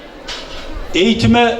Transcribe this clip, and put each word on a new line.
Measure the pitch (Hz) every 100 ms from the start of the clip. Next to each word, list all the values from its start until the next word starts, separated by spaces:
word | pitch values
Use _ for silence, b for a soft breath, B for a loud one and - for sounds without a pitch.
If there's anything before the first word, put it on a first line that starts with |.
| - - - - - - - - - -
eğitime | 208 226 220 233 233